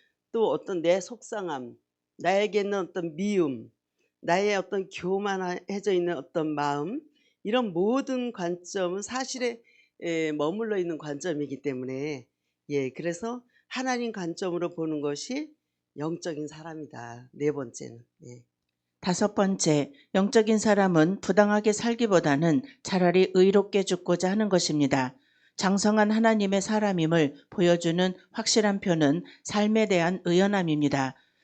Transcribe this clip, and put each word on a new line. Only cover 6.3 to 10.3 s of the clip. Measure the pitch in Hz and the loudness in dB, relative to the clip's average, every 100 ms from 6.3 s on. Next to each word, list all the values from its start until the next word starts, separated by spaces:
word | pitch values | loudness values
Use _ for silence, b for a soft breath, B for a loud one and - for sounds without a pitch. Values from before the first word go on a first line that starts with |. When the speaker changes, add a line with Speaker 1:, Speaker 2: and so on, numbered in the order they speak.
| 170 156 | -4 -2
Speaker 1:
마음, | 147 143 143 160 285 - _ _ _ | -2 -2 -2 -4 -8 -12 _ _ _
이런 | 202 247 220 | -4 -2 -2
모든 | 165 208 262 269 254 240 | 0 0 0 -2 -4 -6
관점은 | 220 175 175 - 196 180 190 | -6 -6 -6 -6 -4 -2 -4
사실에, | 202 247 254 254 240 233 b b b b | -6 -8 -6 -4 -6 -6 b b b b
에, | 170 165 160 | -4 -2 -2